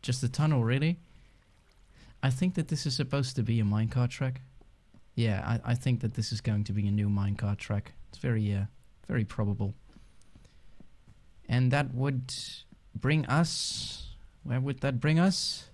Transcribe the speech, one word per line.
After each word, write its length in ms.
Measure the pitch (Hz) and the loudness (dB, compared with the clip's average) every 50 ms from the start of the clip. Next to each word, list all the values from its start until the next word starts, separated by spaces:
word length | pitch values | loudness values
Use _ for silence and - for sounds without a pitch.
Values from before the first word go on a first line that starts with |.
| - | 0
Just 200 | - 123 - - | -2 -2 0 0
a 60 | 123 | -2
tunnel, 360 | - - 151 156 156 131 113 | 0 2 2 4 4 4 4
really? 340 | 113 123 135 147 160 175 170 - - - - - - _ - _ _ _ _ _ _ - _ - _ - - - - - - - | 4 2 2 2 2 0 0 -4 -20 -20 -20 -20 -20 _ -20 _ _ _ _ _ _ -20 _ -20 _ -20 -20 -20 -20 -12 -2 0
I 80 | 135 | 0
think 240 | 127 131 180 185 180 | 2 2 0 0 0
that 140 | - 151 - | 0 -2 0
this 160 | 165 147 - | -2 -2 -2
is 120 | 151 127 | -2 -2
supposed 400 | - 147 127 - 143 135 127 - | -2 -2 0 0 0 0 0 0
to 60 | - 113 | -2 0
be 180 | 110 113 117 | 2 2 2
a 40 | 107 | 4
minecart 460 | 101 104 107 110 113 - 127 123 123 | 4 2 2 2 0 2 0 0 0
track. 300 | - - 135 131 127 131 - - - - - - - - _ _ - - - - - | 0 -2 -4 -4 -4 -6 -12 -18 -20 -20 -20 -20 -20 -20 _ _ -20 -20 -20 -10 -2
Yeah, 460 | - 117 110 104 98 - - 117 113 - | 0 2 2 2 0 0 0 -2 -2 0
I, 80 | - 120 | -2 -2
I 20 | |
think 260 | 123 - 131 123 110 | 0 2 0 0 0
that 140 | - 110 - | 0 -2 -2
this 180 | - 107 - - | -2 -4 -2 -4
is 80 | 107 | -4
going 240 | - - 107 104 104 | -2 0 0 0 0
to 80 | - 98 | 0 0
be 160 | 104 101 101 | 0 0 2
a 20 | |
new 180 | 101 104 104 104 | 2 2 2 2
minecart 500 | 104 98 101 101 101 101 - 101 104 101 | 2 2 2 0 -2 0 0 -2 -2 -2
track. 340 | - - 107 101 - - - - - - | -4 -4 -4 -4 -4 -6 -14 -18 -18 -18
It's 100 | - - | -14 -6
very, 340 | - 131 117 110 107 104 101 | -2 0 0 2 2 0 0
uh, 120 | 98 98 98 - - - - - - - | 0 -2 -4 -6 -14 -20 -20 -20 -20 -10
very 180 | - - 120 110 | -4 -2 -2 -2
probable. 480 | 104 - - 110 101 101 107 104 101 107 - - - - - - - - - - - - - - - - - - - - - - - - - - - - - - - - - - | -2 -2 -2 0 0 0 0 -2 -4 -4 -8 -16 -20 -20 -20 -20 -20 -20 -20 -20 -20 -20 -20 -20 -20 -20 -20 -20 -20 -20 -20 -20 -20 -20 -20 -20 -20 -20 -20 -20 -20 -20 -20 -4
And 240 | - 117 123 127 127 | 0 2 4 4 4
that 240 | 131 143 143 127 131 | 4 2 0 0 -2
would 400 | 123 131 143 135 127 127 - - - - - - - - - - - - - - | -2 0 0 0 -2 -4 -6 -10 -10 -10 -12 -14 -16 -18 -20 -20 -20 -20 -12 -12
bring 320 | - - 131 151 156 143 | -4 0 2 2 2 2
us, 920 | - 131 151 170 165 - - - - - - - - - - - - - - - - _ - - | 2 2 2 2 2 0 -4 -6 -6 -6 -6 -8 -8 -10 -10 -12 -14 -14 -16 -18 -20 _ -14 -6
where 180 | - 123 127 | -4 -2 -2
would 200 | 131 139 135 131 | 0 -2 -4 -2
that 180 | - 139 131 120 | -2 -2 -2 2
bring 180 | - 151 156 165 | 2 4 4 6
us? 500 | 175 196 185 - - - - - - - | 6 4 4 2 -2 -4 -4 -6 -10 -18